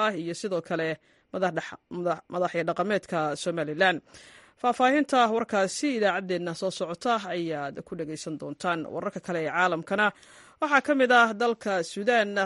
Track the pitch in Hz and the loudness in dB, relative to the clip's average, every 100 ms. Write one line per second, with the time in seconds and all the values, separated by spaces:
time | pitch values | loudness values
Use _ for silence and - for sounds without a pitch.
0 | 214 175 170 170 208 175 - 165 160 156 | 0 -2 -6 -6 -4 -4 -2 -4 -2 -6
1 | _ _ _ 190 185 165 - - - 180 | _ _ _ -2 -2 -2 -8 -12 -10 -4
2 | 175 160 - 180 180 170 165 170 190 196 | -2 -4 -4 -2 0 0 -2 -2 0 -2
3 | - 170 151 143 180 165 151 151 190 175 | -2 -2 -2 -2 -4 -4 -4 2 2 2
4 | - - - - - _ 247 233 254 302 | -6 -20 -20 -20 -20 _ 0 4 4 4
5 | 277 262 226 226 - 208 190 - 294 240 | 4 4 4 2 0 0 0 0 -2 2
6 | 202 180 185 175 175 165 190 - 170 175 | 2 0 -2 -2 -4 -4 -4 -4 -6 -4
7 | 247 226 190 180 165 147 143 - - 175 | -2 -2 -2 -4 -4 -4 -6 -10 -10 -10
8 | 151 156 165 151 147 147 180 165 - 147 | -8 -8 -8 -8 -8 -4 -2 -2 -4 -6
9 | 190 180 - 170 151 165 185 165 - 202 | -6 -6 -4 -4 -2 0 2 0 -2 2
10 | 208 - - - - _ 302 277 294 277 | 2 0 -12 -20 -20 _ 2 4 4 4
11 | 247 247 226 214 240 226 214 185 170 196 | 6 6 6 4 0 0 -2 -2 -2 -2
12 | 208 233 208 202 | 2 2 2 0